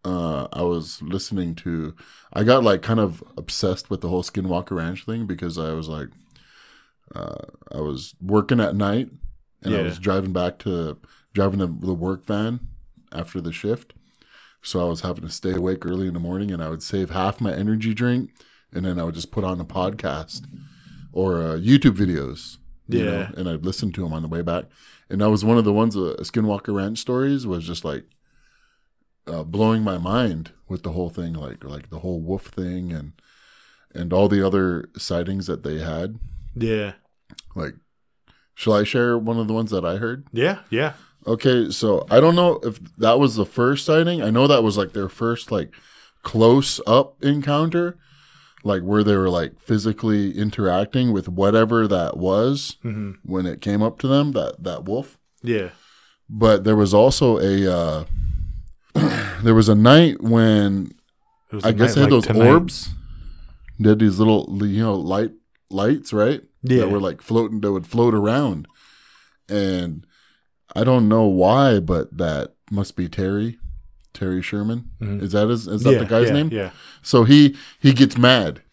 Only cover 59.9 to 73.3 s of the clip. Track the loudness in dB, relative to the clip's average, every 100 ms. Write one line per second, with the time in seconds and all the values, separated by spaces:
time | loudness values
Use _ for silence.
59.9 | 8 8 2 2 4 6 4 2 0 -4
60.9 | -12 _ _ _ _ _ -4 0 2 2
61.9 | 4 6 4 4 6 8 6 4 -8 -10
62.9 | -12 -14 -14 -16 -16 -20 -20 -20 2 4
63.9 | 6 4 4 4 4 0 -4 -2 0 0
64.9 | -2 -2 -2 -2 -6 _ _ _ -2 0
65.9 | 0 -2 0 2 0 _ _ 2 4 4
66.9 | 0 -2 -6 0 0 0 -2 -2 -2 -2
67.9 | 2 4 4 2 2 0 -4 -10 _ _
68.9 | _ _ _ _ _ -6 -2 -2 -2 -4
69.9 | -8 -16 _ _ _ _ _ _ 0 4
70.9 | 4 6 6 4 4 4 6 4 4 2
71.9 | -2 -2 -4 -2 -2 -6 _ _ -4 -4
72.9 | -6 -6 -4 -2